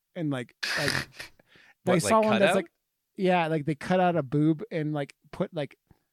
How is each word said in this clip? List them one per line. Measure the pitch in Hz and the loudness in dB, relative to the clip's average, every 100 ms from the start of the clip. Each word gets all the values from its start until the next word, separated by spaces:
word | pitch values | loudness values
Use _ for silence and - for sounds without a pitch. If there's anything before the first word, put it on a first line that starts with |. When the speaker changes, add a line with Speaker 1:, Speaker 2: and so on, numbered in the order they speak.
| _ 180 | _ -8
Speaker 1:
And, | 151 | -4
like, | 131 123 _ - 147 | -4 -8 _ -6 -4
like, | 147 | -4
Speaker 2:
<laughs> | - - - - _ _ - - _ 185 | -4 -8 -14 -20 _ _ -20 -20 _ 0
Speaker 1:
I | |
Speaker 2:
What, | 180 | 2
Speaker 1:
saw | 202 220 | 4 2
Speaker 2:
like, | |
Speaker 1:
one | 214 208 | 4 4
that's | 196 | 4
Speaker 2:
cutout? | 196 | 2
Speaker 1:
like, | 330 _ _ _ _ - | -2 _ _ _ _ -4
yeah, | 185 180 160 | 0 2 0
like, | 160 143 | -2 -2
they | |
cut | 147 - 185 | -6 0 2
out | 180 170 | 2 0
a | |
boob | 135 147 156 156 - | 0 2 2 0 -4
and, | 170 151 | -6 -4
like, | 151 143 - _ | -4 -8 -12 _
put, | - 196 | -6 -6
like, | 170 143 - _ _ _ | -6 -8 -12 _ _ _